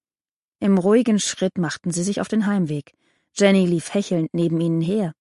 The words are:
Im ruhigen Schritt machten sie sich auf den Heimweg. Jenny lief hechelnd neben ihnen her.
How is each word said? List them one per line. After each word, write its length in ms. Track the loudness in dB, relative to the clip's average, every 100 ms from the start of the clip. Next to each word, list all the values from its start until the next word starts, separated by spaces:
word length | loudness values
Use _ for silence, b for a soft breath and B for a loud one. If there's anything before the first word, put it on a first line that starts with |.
| _ _ _ _ _ _
Im 180 | 2 2
ruhigen 420 | 4 4 4 0
Schritt 380 | -2 -4 -4 -2
machten 340 | -4 -4 -6
sie 120 | -4
sich 180 | -4 -4
auf 60 | -2
den 180 | -2 0
Heimweg. 480 | 0 -2 -4 -8 _ _ _ _ 0
Jenny 320 | 4 4 2
lief 260 | 0 -2
hechelnd 400 | -4 -2 -2 -2
neben 260 | -2 -2 0
ihnen 220 | 0 -2
her. 320 | -2 -2 -4 -6